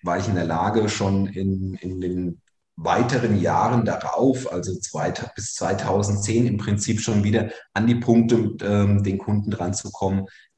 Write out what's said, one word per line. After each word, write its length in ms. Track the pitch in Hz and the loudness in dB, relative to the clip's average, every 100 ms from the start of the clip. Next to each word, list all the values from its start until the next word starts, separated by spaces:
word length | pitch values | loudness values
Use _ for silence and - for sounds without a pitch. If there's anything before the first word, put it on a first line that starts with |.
war 140 | 90 90 | -4 -2
ich 100 | 95 | 0
in 80 | 87 | 0
der 100 | 82 | 0
Lage, 440 | 80 98 113 104 | -2 0 0 0
schon 380 | - 98 98 98 | 0 0 2 0
in, 480 | 95 98 95 95 92 | -2 -2 -2 -4 -6
in 260 | 92 92 | -8 -6
den 400 | 90 90 90 82 _ _ _ - | -4 -4 -4 -8 _ _ _ -8
weiteren 640 | 82 - 120 131 113 101 | 0 2 2 0 2 2
Jahren 460 | 85 80 107 120 95 | 2 2 2 2 0
darauf, 640 | 82 - - 131 123 - | -2 -4 0 2 2 -4
also 260 | 90 92 87 | -6 -6 -8
zweit-, 560 | - 78 92 - - - | -8 -4 -4 -4 -10 -10
bis 180 | 104 | -12
zweitausendzehn 920 | - 98 101 101 98 101 101 107 117 123 | -6 -2 -2 0 0 2 0 0 2 2
im 120 | 101 | 0
Prinzip 420 | - 101 - 107 | 0 0 0 -2
schon 240 | - 104 | 0 2
wieder 280 | 104 110 110 - - | 4 2 0 -8 -6
an 140 | - 117 | 0 2
die 80 | 120 | 2
Punkte 420 | 120 117 113 110 | 4 4 6 4
mit, 260 | 104 - | 2 -2
ähm, 380 | 101 101 101 101 | 0 2 4 4
den 160 | 98 98 | 2 -2
Kunden 320 | - 104 101 | 0 -2 0
dran 240 | 98 90 | -2 -4
zu 180 | 101 101 | -4 -8
kommen, 340 | - 95 98 95 - _ | -4 -2 0 -4 -12 _